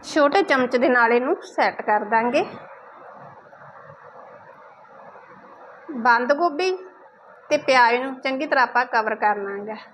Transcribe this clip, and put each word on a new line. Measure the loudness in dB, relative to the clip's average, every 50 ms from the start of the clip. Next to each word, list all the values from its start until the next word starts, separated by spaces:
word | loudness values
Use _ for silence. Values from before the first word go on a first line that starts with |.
| -16
ਛੋਟੇ | -4 0 2 2 4 4 2
ਚਮਚ | 2 2 2 0 2 0 0
ਦੇ | 2 2 4
ਨਾਲ | 4 4 4 4
ਇਹਨੂੰ | 2 2 2 0 -4 -4 -6
ਸੈੱਟ | -10 -2 0 0 0 0 -4
ਕਰ | -2 0 0 0 0
ਦਾਂਗੇ। | 0 0 0 0 2 0 0 -2 -2 -8 -18 -18 -20 -20 -20 -20 -20 -20 -20 -20 -20 -20 -20 -20 -20 -20 -20 -20 -20 -20 -20 -20 -20 -20 -20 -20 -20 -20 -20 -20 -20 -20 -20 -20 -20 -20 -20 -20 -20 -20 -20 -20 -20 -20 -20 -20 -20 -20 -20 -20 -20 -20 -20 -20 -20 -20 -20 -20 -20 -20 -20 -20 -20 -20 -20 -14 -10 -8 0
ਬੰਦ | 2 4 4 4 4 0
ਗੋਭੀ | 0 2 2 0 0 0 -2 -2 -2 -4 -10 -18 -20 -20 -20 -20 _ _ -20 -20 -20 -20 -6 -2
ਤੇ | -2
ਪਿਆਜ਼ | -2 0 2 4 4 4 4 4 0
ਨੂੰ | -2 -4 -8 -6
ਚੰਗੀ | -6 -6 -4 -4 -2
ਤਰ੍ਹਾਂ | -2 2 0 0
ਆਪਾਂ | 2 2 -2 -2
ਕਵਰ | 0 -2 -2 -2 -2 -4
ਕਰਨਾ | 0 0 0 0 -2 -4 -8
ਹੈਗਾ। | -8 -10 -10 -12 -12 -14 -16 -20